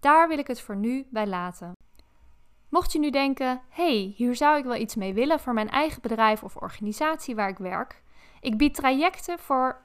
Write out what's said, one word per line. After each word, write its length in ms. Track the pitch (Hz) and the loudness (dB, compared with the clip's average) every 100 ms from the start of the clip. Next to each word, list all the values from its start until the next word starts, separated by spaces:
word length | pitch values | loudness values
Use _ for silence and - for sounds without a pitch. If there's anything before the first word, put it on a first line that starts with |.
Daar 280 | 277 311 330 | 6 6 6
wil 100 | 311 | 2
ik 80 | 277 | -4
het 140 | 240 | -6
voor 160 | - 202 | -6 -4
nu 300 | 220 262 269 | -2 -2 -4
bij 160 | 233 214 | -4 -4
laten. 460 | 185 180 175 170 180 - - _ _ - - - _ - | -4 -6 -10 -16 -16 -20 -20 _ _ -20 -20 -20 _ 0
Mocht 240 | 311 359 | 2 2
je 60 | 320 | 2
nu 120 | 302 | 2
denken, 500 | 269 277 269 254 254 - | 2 0 0 -2 -2 -6
"Hey, 440 | - 349 233 190 202 | 0 2 2 0 -2
hier 200 | 240 247 | -2 2
zou 220 | 294 302 | 4 4
ik 60 | |
wel 120 | 262 240 | 0 -4
iets 180 | 220 | -4
mee 200 | - 190 | -4 -4
willen 260 | 190 269 311 | -2 0 0
voor 120 | 262 | 0
mijn 180 | 233 214 | -2 -2
eigen 320 | 254 311 - | -2 -4 -4
bedrijf 400 | 240 220 220 214 | -6 2 2 2
of 140 | 190 - | -4 -12
organisatie 800 | 185 - 208 214 311 311 - | -12 -8 -8 -2 -2 -2 -6
waar 140 | 220 202 | -4 -4
ik 100 | 190 | -4
werk." 440 | 185 185 254 - _ - - - | -6 -6 -8 -12 _ -20 -20 -10
Ik 180 | - 214 | -4 2
bied 160 | 294 | 2
trajecten 640 | - 269 269 330 - - 349 | 4 2 4 2 0 -10 -10
voor 420 | - 262 254 254 | -2 0 0 -4